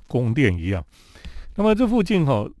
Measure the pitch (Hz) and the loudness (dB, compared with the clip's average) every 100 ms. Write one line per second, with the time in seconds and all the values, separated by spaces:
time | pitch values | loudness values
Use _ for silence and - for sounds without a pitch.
0 | - 120 120 127 117 87 87 92 - - | -6 -2 0 2 2 0 -2 -4 -6 -18
1 | - - - - - - 214 214 240 240 | -20 -20 -14 -14 -10 0 2 2 2 2
2 | 190 196 143 110 - - | 2 2 2 0 -2 -6